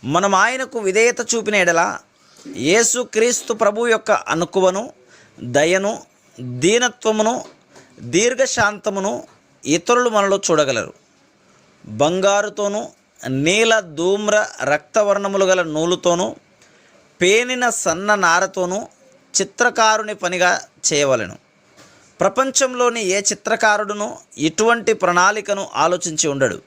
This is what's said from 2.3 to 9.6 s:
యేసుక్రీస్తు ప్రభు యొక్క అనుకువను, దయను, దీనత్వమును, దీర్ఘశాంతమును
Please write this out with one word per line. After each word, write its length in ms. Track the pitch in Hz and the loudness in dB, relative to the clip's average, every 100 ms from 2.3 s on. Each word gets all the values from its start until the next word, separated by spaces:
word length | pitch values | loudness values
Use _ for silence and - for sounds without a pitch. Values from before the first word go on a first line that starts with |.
| _ - - | _ -16 -4
యేసుక్రీస్తు 960 | 135 202 233 226 240 214 233 240 - | 2 2 2 -2 -2 0 0 0 -6
ప్రభు 340 | 220 208 208 233 | 0 0 0 0
యొక్క 240 | 226 - | 0 0
అనుకువను, 800 | 202 - 156 170 190 185 190 247 - _ - _ - | -2 0 -4 -2 2 2 0 -8 -16 _ -20 _ -14
దయను, 640 | 120 127 156 185 202 226 - _ _ - | -2 2 2 2 0 -6 -12 _ _ -16
దీనత్వమును, 1040 | 127 123 156 233 247 240 220 214 220 247 - - _ - - - | -12 -2 2 2 0 -2 -2 0 0 -2 -8 -20 _ -20 -20 -18
దీర్ఘశాంతమును 1200 | 120 151 233 247 262 - 208 208 214 196 190 240 - _ _ _ | -2 2 2 2 -2 2 0 0 -6 -4 -4 -6 -12 _ _ _